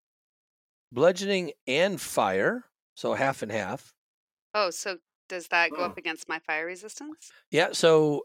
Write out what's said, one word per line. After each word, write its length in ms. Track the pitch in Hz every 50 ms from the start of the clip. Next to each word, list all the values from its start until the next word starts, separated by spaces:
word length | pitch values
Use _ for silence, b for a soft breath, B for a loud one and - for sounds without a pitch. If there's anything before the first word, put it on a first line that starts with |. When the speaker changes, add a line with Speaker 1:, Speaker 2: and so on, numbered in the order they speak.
| _ _ _ _ _ _ _ _ _ _ _ _ _ _ _ _ _ _
Speaker 1:
bludgeoning 640 | 117 123 151 180 190 185 196 202 202 185 175 147 - _ _
and 320 | 131 127 156 180 202 185 -
fire, 720 | - - - 143 110 98 95 95 110 170 233 247 - _ _ _ _ _ _
so 180 | - - 117 113
half 260 | 101 135 139 131 -
and 100 | 123 107
half. 420 | 110 107 95 92 117 - - - _ _ _ _ _ _ _ _ _ _ _ _ -
Speaker 2:
Oh, 160 | 214 202 175
so 300 | 160 - - 202 185 165 _ _ _ _ _
does 220 | - 190 175 165 -
that 220 | 185 170 170 160
go 60 | 143
Speaker 3:
Hmm. 60 | 165 180
Speaker 2:
up 140 | - -
against 320 | 185 160 170 160 - - -
my 100 | 160 165
fire 260 | - - 156 156 165
resistance? 640 | 175 185 180 208 220 - - 285 302 311 - - - b b b b
Speaker 1:
Yeah, 220 | - 147 180 202 -
so, 500 | - 175 165 160 156 156 151 147 143 -